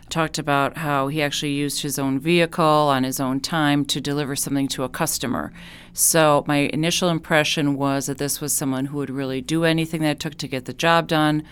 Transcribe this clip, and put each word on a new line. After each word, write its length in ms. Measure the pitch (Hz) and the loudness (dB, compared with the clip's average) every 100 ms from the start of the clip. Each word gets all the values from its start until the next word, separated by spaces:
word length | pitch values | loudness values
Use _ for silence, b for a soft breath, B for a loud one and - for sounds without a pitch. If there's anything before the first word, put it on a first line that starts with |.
| B | B
talked 280 | 165 160 - | -4 -2 -2
about 380 | 147 139 139 - | 0 2 2 -2
how 280 | 160 143 135 | -2 0 0
he 140 | 156 | 0
actually 300 | 143 - 147 | -2 -2 -4
used 300 | 143 143 - | -2 -2 -4
his 160 | 147 139 | -4 -2
own 200 | 135 135 | -2 -2
vehicle 460 | 156 175 165 170 | 2 2 2 2
on 400 | 156 151 147 135 | 4 4 4 2
his 160 | 131 127 | 0 -2
own 180 | 131 135 | -2 -2
time 440 | - 165 147 143 139 | -2 0 2 2 2
to 140 | 151 | -2
deliver 340 | 139 143 139 | -2 -2 -2
something 320 | 139 - 139 135 | -4 -2 0 -2
to 160 | - | -2
a 60 | 127 | -4
customer. 640 | - 160 - 131 98 76 B B B B | -2 -2 -2 -4 -4 -6 B B B B
So 520 | - - 170 156 147 - | -2 2 4 6 4 4
my 200 | 143 143 | 0 0
initial 360 | 143 165 170 180 | 0 0 0 0
impression 680 | 160 - 160 151 - 143 139 | 0 2 2 2 0 0 0
was 300 | 139 139 135 | 0 0 -2
that 120 | 139 | -4
this 220 | 143 - | -4 -4
was 120 | 147 | -4
someone 340 | - 143 131 139 | -2 -2 -2 -4
who 120 | 143 | -4
would 100 | 135 | -6
really 300 | 131 135 131 | -4 -4 -4
do 240 | 127 160 | -2 0
anything 380 | 165 160 160 165 | 2 2 0 0
that 80 | 156 | -2
it 100 | 147 | -2
took 140 | 160 156 | -6 -8
to 120 | 139 | -6
get 160 | 131 | -6
the 80 | 123 | -8
job 340 | 123 165 170 165 | -2 2 4 4
done, 380 | 160 151 151 151 | 2 2 0 -4